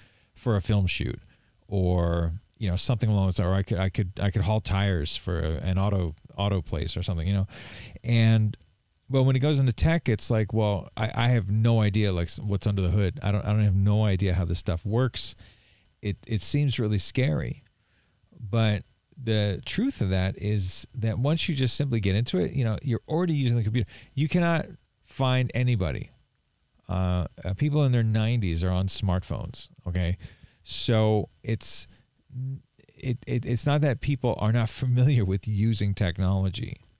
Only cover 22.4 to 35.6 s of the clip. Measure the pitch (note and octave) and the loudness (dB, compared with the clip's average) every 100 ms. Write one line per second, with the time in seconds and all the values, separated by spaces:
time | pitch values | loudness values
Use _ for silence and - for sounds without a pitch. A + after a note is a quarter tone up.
22.4 | E3 C3+ A#2 G#2 C#3+ A2+ - D#3+ F3+ D3+ | 0 0 0 -2 -2 -4 -2 -2 0 2
23.4 | B2+ A#2 G#2 A#2+ G#2 - - - D3+ F3 | 2 2 0 -2 -4 -8 -10 -2 0 2
24.4 | E3+ E3 - - _ _ - - C3 B2+ | 2 2 -2 -14 _ _ -18 -2 2 2
25.4 | B2+ A#2 B2 A2 E2+ A1 - - _ _ | 2 2 2 2 0 -2 -8 -16 _ _
26.4 | _ _ _ _ - F#2 F#2 F2+ E2 - | _ _ _ _ -6 -2 0 0 -2 -6
27.4 | F#2 F#2 D3 D3 C#3 B2 A2+ A2 A2 A#2+ | -6 -2 0 2 2 2 2 2 0 0
28.4 | F#2+ E2 F#2 F#2 G2 - G2 F2+ - A1+ | 0 0 0 0 0 -2 0 0 -2 -6
29.4 | - - - - - F2 F2 F2+ - - | -6 -12 -16 -12 -6 -2 0 -2 -8 -20
30.4 | - _ - - - A2 A2 G#2+ - _ | -20 _ -10 -4 2 4 4 2 0 _
31.4 | A2+ A2 - - - - _ _ _ B2+ | -6 -6 -4 -8 -10 -20 _ _ _ -10
32.4 | C3 C3 - _ - _ - A#2+ - B2 | -8 -10 -14 _ -20 _ -6 -6 -4 -4
33.4 | - A#2+ C#3+ D3 D3 A2+ - C#3 B2 - | -2 -2 0 2 2 0 -2 0 0 0
34.4 | G#2+ A#2 A2+ - C3 B2 B2+ B2+ F#2 G2 | 0 2 0 -2 0 4 4 4 2 -2
35.4 | - G2+ | -2 0